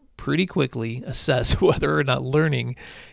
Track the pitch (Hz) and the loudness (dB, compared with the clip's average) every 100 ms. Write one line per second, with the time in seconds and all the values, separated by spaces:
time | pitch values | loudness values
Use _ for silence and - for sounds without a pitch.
0 | _ - - 151 185 - 131 123 113 117 | _ -10 -2 0 0 0 -2 -2 -6 -6
1 | - - - 127 - - 185 - 143 151 | -6 -2 0 2 2 4 4 4 2 2
2 | 135 127 127 147 160 135 120 123 - - | 0 0 0 2 2 0 -4 -8 -14 -20
3 | - | -18